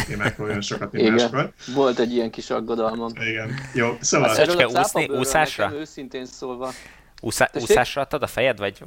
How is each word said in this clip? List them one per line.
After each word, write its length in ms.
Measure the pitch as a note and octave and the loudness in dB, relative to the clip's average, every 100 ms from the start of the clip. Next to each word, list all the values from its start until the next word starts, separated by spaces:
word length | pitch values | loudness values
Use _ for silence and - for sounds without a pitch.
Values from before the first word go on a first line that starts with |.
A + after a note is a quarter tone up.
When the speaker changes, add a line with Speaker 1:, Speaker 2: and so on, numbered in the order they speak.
| - | -2
Speaker 1:
témákról 400 | G#2 G#2 - G#2 | -4 -4 -4 -4
olyan 140 | G#2 | -4
sokat, 300 | G2+ G#2+ G2+ | -4 -6 -4
mint 140 | A2 A2 | 2 4
Speaker 2:
Igen, 100 | A2+ | 4
Speaker 1:
máskor. 380 | A#2+ C3 D#3+ - - | 4 0 -4 -6 -4
Speaker 2:
volt 260 | C3 C3+ B2 | 2 2 4
egy 120 | A#2+ | 0
ilyen 180 | A#2+ A2+ | 0 -2
kis 180 | A#2 A2 | -4 -6
aggodalmam. 640 | A#2 A2+ A#2 A2 A#2 A2+ A2 | -4 -2 -2 -2 -2 -6 -6
Speaker 1:
Igen, 380 | A2+ A2 A2+ C3+ C3+ | -6 -4 -6 -8 -6
jó, 240 | - A#2 A#2+ | 0 0 0
szóval 280 | - A#3+ G3+ | 0 4 4
Speaker 3:
A 40 | |
Szöcske, 200 | - D3+ F3 | 4 4 4
Speaker 2:
Erről 120 | A#2+ B2 | 2 2
a 40 | |
Speaker 3:
úszni, 20 | |
Speaker 2:
cápabőrről 360 | G3+ F#3 D#3 C#3 | 2 2 -2 0
Speaker 3:
úszásra? 460 | B2+ D#3 D3+ - G2+ | 2 2 2 0 -2
Speaker 2:
nekem 140 | D3 | -2
őszintén 460 | D#3 - C3 C3+ B2+ | -10 -12 -12 -10 -12
szólva. 460 | - C3 B2 C3 B2+ - - - - | -10 -10 -8 -8 -10 -16 -20 -20 -10
Speaker 3:
Úszá-, 280 | A2 - A#2+ | -4 0 0
Speaker 2:
Tessék? 180 | D3 A#2 | 2 4
Speaker 3:
úszásra 320 | G3+ B2+ - | 4 4 -2
adtad 220 | C#3 D3 | -4 -2
a 40 | A2+ | -2
fejed, 300 | - C3 G#2+ | 2 2 2
vagy 260 | G2+ G2 | -2 -6